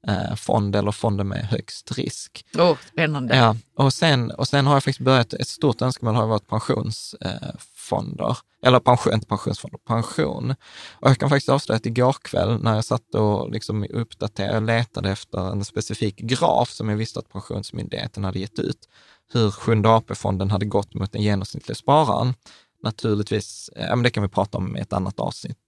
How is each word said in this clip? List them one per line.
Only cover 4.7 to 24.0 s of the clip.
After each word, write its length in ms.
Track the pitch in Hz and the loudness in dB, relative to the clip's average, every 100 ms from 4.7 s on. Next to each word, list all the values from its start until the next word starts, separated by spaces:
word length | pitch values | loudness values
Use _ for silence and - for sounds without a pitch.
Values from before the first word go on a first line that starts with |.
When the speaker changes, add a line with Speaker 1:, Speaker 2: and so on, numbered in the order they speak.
Speaker 1:
jag 100 | 139 | 4
faktiskt 200 | 131 135 | 2 0
börjat, 280 | 127 131 117 | 4 4 2
ett 160 | - - | -2 -6
stort 340 | - 151 113 | 0 0 2
önskemål 320 | 127 127 117 | 0 0 0
har 120 | 113 110 | 2 2
varit 200 | 107 _ | 0 _
pensions-, 680 | 107 - 110 107 110 - - | -4 0 -2 -2 -6 -10 -8
eh, 100 | - - - - - | -6 -6 -10 -12 -16
fonder. 640 | - - - - - - - _ _ 127 | -20 -4 -4 -4 -4 -4 -4 _ _ 4
Eller 140 | 127 | 6
pension, 340 | - 123 - | 6 4 4
inte 120 | 110 - | 0 0
pensionsfonder, 520 | 104 - - - - - | -4 -2 -6 -8 -16 -4
pension. 680 | 113 110 - 151 - 120 131 - - - | -2 -2 -2 -2 -2 -4 -6 -8 -20 -20
Och 180 | - 135 | 2 4
jag 80 | 131 | 4
kan 100 | 139 | 4
faktiskt 200 | 139 - | 2 4
avslöja 280 | 135 - 110 | 0 2 -2
att 100 | 117 | 0
igår 260 | 117 127 135 | 2 2 2
kväll 400 | - - 92 113 | -4 0 0 2
när 120 | 110 | 2
jag 100 | 107 | 0
satt 300 | - 117 _ | 0 -4 _
och 360 | - 107 104 117 | 0 2 2 -2
liksom 360 | 107 - 107 101 | -8 -4 -4 -4
uppdaterade, 640 | - 117 - 117 - 101 | -4 -6 -6 -8 -4 -2
jag 80 | 110 | -2
letade 480 | 110 113 117 - 101 | 0 0 0 -4 -4
efter 420 | 98 - 90 92 | -4 -6 -6 -4
en 120 | 101 | -4
specifik 520 | 98 - - 104 107 - | -4 -6 -6 -4 -4 -4
graf 540 | 113 123 165 - 120 | -4 0 2 4 0
som 180 | - 110 | -2 -4
jag 80 | 104 | -2
visste 220 | 110 - | -4 -8
att 100 | - | -10
Pensionsmyndigheten 960 | 98 - - 98 - 87 - - - | -14 -8 -8 -8 -10 -8 -8 -8 -4
hade 140 | 98 95 | -4 -4
gett 200 | 98 - | -6 -4
ut, 200 | - - _ _ _ _ _ | -4 -6 _ _ _ _ _
hur 180 | 123 107 | 0 0
Sjunde 400 | - - 113 107 113 | 0 0 4 6 4
A 60 | - | 2
P-fonden 440 | 98 104 95 95 | -6 -2 -2 0
hade 140 | 104 104 | 0 0
gått 280 | 101 98 | 0 -2
mot 180 | - 95 | -6 -6
den 100 | 107 | -2
genomsnittliga 520 | 104 101 95 98 - 110 | 0 0 -4 -12 -10 -6
spararen. 580 | - 147 160 - 123 127 - - _ _ | 2 4 4 2 0 -4 -10 -20 _ _
Naturligtvis, 880 | 123 107 117 104 101 107 - - - - | -8 -4 0 0 0 -2 -4 -14 -18 -10
eh, 100 | - | -2
ja, 100 | |
men 60 | 120 | 2